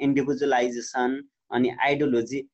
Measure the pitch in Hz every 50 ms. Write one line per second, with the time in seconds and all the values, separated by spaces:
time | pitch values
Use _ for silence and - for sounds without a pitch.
0 | 143 139 139 139 127 143 139 127 143 139 131 123 123 123 120 120 110 - - 127
1 | 123 123 131 139 143 _ _ _ _ - 113 123 127 120 - - 127 143 143 143
2 | 151 139 120 117 113 117 135 139 135 _